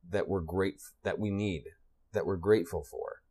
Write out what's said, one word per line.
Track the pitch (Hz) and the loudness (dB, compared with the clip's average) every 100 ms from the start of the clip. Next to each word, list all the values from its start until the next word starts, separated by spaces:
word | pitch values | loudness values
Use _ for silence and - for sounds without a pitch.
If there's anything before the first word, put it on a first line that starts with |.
| 87 | -4
that | 98 - | -2 0
we're | 95 | -2
grate-, | 82 90 95 - - - | -2 0 0 -2 -16 -8
that | 104 90 | -4 -2
we | 107 | 0
need, | 98 104 82 - - _ _ _ | 0 0 -2 -6 -20 _ _ _
that | 107 85 | -4 -2
we're | 95 | -2
grateful | 92 110 85 82 | 6 6 6 -4
for. | 73 - - - _ | -6 -10 -10 -10 _